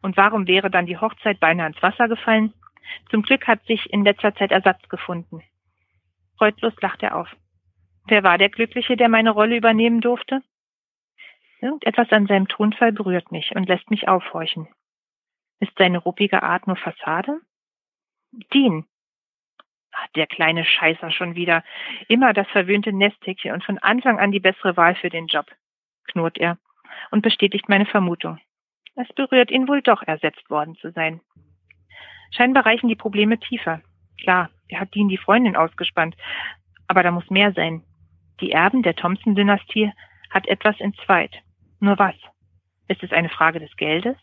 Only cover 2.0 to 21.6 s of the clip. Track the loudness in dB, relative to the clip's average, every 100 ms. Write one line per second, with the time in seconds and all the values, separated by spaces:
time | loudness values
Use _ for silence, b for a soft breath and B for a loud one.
2 | -2 -2 0 0 0 -6 _ _ B B
3 | _ -2 0 0 2 -2 0 -4 -2 0
4 | 2 2 -2 0 0 2 2 0 _ -12
5 | -8 -10 -10 -20 -20 _ _ _ _ _
6 | _ _ _ _ 0 0 -6 -4 -6 -4
7 | -6 -6 -10 -16 _ _ _ _ _ _
8 | 2 4 4 4 2 0 -4 -4 -2 2
9 | 4 4 4 2 2 4 4 4 4 2
10 | 0 -2 -4 -8 -8 _ _ _ _ _
11 | _ _ b b b b -8 -4 -2 0
12 | 2 2 4 2 0 0 0 2 0 0
13 | -2 -2 -4 -8 -6 -4 -2 -2 -2 -4
14 | 2 0 0 -10 -8 -10 -12 _ _ _
15 | _ _ _ _ _ _ -8 -2 -2 0
16 | -4 -2 -2 0 -2 -4 -4 -6 -8 -10
17 | -6 -6 -6 -10 _ _ _ _ _ _
18 | _ _ _ -20 -2 2 2 0 -8 _
19 | _ _ _ _ _ _ _ _ _ -14
20 | -10 -6 -6 -2 -2 0 -2 0 0 -2
21 | -6 -6 -6 -6 0 0